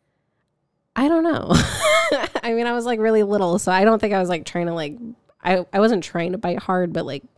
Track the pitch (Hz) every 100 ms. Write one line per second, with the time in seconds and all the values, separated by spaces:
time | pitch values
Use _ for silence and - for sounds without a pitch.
0 | _ _ _ _ _ _ _ _ _ -
1 | 285 330 330 302 - - - - 659 640
2 | 659 554 - - 233 226 240 240 233 226
3 | 220 220 202 202 180 180 - 185 208 226
4 | 214 196 180 170 - 175 170 170 147 131
5 | 117 - _ _ 180 185 175 196 220 208
6 | - 170 170 185 180 170 - 180 175 165
7 | 165 139 -